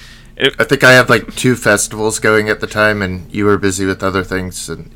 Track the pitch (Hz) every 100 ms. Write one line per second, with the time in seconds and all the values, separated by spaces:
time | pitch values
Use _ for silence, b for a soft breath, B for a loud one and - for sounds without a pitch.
0 | B B B - 135 - - 135 131 127
1 | 120 117 - - 123 120 117 104 - 107
2 | 110 107 110 107 107 107 101 107 107 104
3 | 95 92 - 101 101 101 98 95 95 92
4 | 95 95 87 92 92 - - 82 -